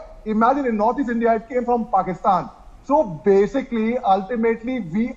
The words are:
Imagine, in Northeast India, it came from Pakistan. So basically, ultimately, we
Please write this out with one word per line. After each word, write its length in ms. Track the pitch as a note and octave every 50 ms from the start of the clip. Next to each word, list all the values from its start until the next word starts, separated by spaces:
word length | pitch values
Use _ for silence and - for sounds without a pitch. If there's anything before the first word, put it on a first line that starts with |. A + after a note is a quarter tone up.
| - - - - -
Imagine, 420 | G#3+ G#3+ G#3+ A3+ A#3+ C#4 C#4+ C#4
in 100 | B3 A3+
Northeast 320 | G3+ G#3 A#3 A#3 C4+ C4 A#3
India, 240 | A#3 A#3 A3 A3+ A#3
it 140 | A3+ - -
came 160 | - B3+ A#3+
from 220 | A#3 B3 A#3 A3 A3
Pakistan. 580 | - F#3+ F3+ F#3 F3 - - A3 F#3+ E3+ C#3+ A#2 - - - - - - -
So 200 | - F#3 G#3 G#3 G3+ D#3+ D3 -
basically, 720 | G3+ G3 G3 G#3 G3 - C4+ C4 - A#3 A3 A3 A3+ A#3+
ultimately, 840 | B3 - G3 F#3+ G3 G3 F#3+ B3 A3+ A3+ A3+ A3+ A3 A3 B3 C4 B3
we 340 | F#3+ D#3+ D#3+ G#3+ A#3 C4 C4+